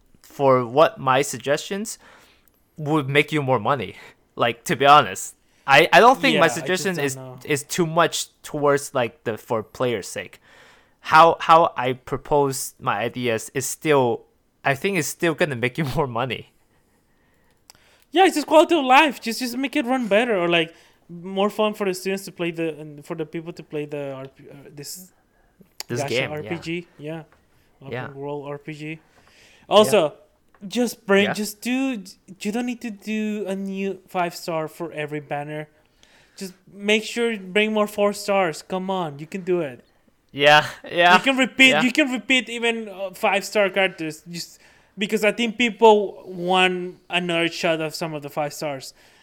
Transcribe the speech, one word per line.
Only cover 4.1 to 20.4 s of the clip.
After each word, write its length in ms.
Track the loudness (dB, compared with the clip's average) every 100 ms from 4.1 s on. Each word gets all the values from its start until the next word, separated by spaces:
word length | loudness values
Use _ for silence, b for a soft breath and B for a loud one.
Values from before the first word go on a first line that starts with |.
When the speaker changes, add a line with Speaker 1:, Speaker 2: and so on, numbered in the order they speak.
| B _ -2
Speaker 1:
Like, 280 | -2 -2
to 120 | -4 2
be 80 | 8
honest, 480 | 8 6 -2 -12 -16 _ _ 4
I, 220 | 4 8
I 80 | 8
don't 200 | 8 6
think 140 | 2
my 40 | 4
Speaker 2:
Yeah, 60 |
I 20 | 2
just 80 | 0
Speaker 1:
suggestion 400 | -4 -2 -2 -2
Speaker 2:
don't 80 |
Speaker 1:
is, 120 | -4 -4
Speaker 2:
know. 220 | -12 -12
Speaker 1:
is 180 | -4 -4
too 220 | -4 -2 -2
much 420 | 2 0 0 -10 _
towards, 520 | -12 -2 2 2 0
like, 300 | -4 -4 -6
the, 140 | -8 -8
for 240 | -4 -4
player's 460 | -4 -4 -2 -2 -6
sake. 320 | -10 -12 -16 b b b b b b
How, 360 | 2 6 6 6
how 320 | 6 6 6 0
I 160 | -4
propose 800 | -4 -6 -8 0 2 2 -2 -8 -8
my 200 | -4 -2
ideas 520 | -4 -4 -2 -2 -4
is 100 | -8 -6
still, 580 | -4 2 4 4 0 -8 _ _ _
I 100 | -4
think 240 | -2 -2 -2
it's 100 | -4
still 240 | -2 -2
gonna 220 | 0 -2 -2
make 220 | -4 -4
you 60 |
<laughs> 120 | -4 -2
more 100 | -4
money. 460 | -4 -4 -6 -12 _ _ _ _ _ _ _ _ _ _ _ _ -20 _ _ _
Speaker 2:
Yeah, 140 | 4 4
it's 80 |
just 120 | 4 4
quality 280 | 6 6
of 100 | 4
life. 360 | 4 6 6 2
Just, 180 | -8 -6
just 160 | -6 -6
make 200 | -4 -2
it 80 | -2
run 220 | -2 2
better, 280 | 2 2
or, 120 | 0